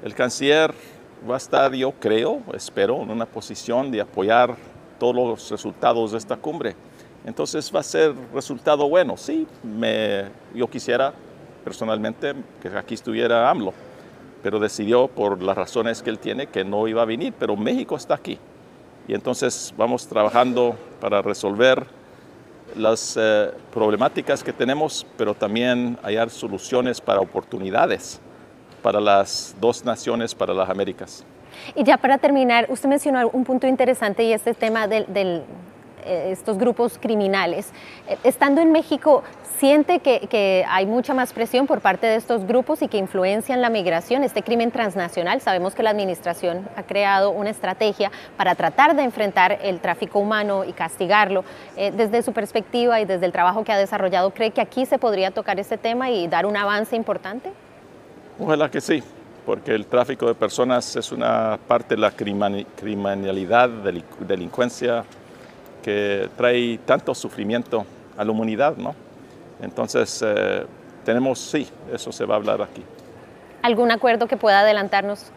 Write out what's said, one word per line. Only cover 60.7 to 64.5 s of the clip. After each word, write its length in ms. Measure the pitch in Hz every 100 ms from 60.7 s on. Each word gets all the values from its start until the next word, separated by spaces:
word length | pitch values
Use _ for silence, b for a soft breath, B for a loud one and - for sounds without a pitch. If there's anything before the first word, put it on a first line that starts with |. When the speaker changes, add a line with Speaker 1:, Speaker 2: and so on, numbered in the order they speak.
| 123 120
Speaker 1:
es 160 | 127 113
una 480 | 120 117 113 113 107 -
parte 300 | 120 - 113
de 40 |
la 120 | 107
crimani-, 520 | - 104 101 101 98 - -
criminalidad, 920 | 101 104 101 98 98 95 90 117 123
delic-, 500 | 113 98 87 - -
delincuencia 840 | 92 98 85